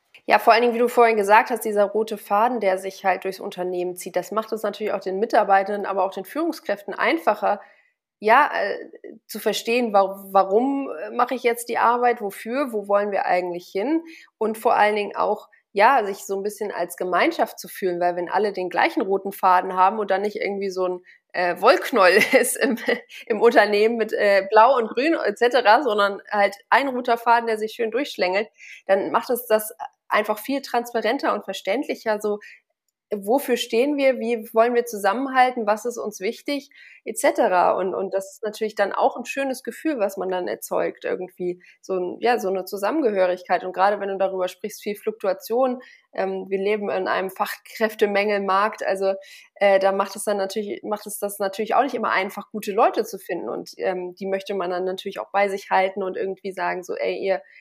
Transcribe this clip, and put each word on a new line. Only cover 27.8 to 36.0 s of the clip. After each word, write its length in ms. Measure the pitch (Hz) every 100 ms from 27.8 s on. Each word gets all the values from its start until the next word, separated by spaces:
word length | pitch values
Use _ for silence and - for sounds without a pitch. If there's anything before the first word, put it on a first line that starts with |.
| 226
durchschlängelt, 560 | 226 285 - 180 190 220 _ - - -
dann 260 | 196 -
macht 180 | 240 -
es 160 | 233 -
das 260 | 214 214 - - _ -
einfach 320 | 202 214 214
viel 220 | - 277
transparenter 720 | 269 240 240 233 220 277 294
und 100 | 208
verständlicher, 760 | 202 190 - 226 294 240 226 208
so, 200 | 208 208 - - _ _ _ _ _
wofür 420 | 214 196 269 277 233
stehen 400 | - 226 277 285
wir, 220 | 269 233
wie 320 | 226 233 220
wollen 220 | 220 233
wir 100 | 240
zusammenhalten, 800 | 240 208 196 220 269 262 254 247 208
was 200 | 214 240
ist 100 |
uns 240 | 226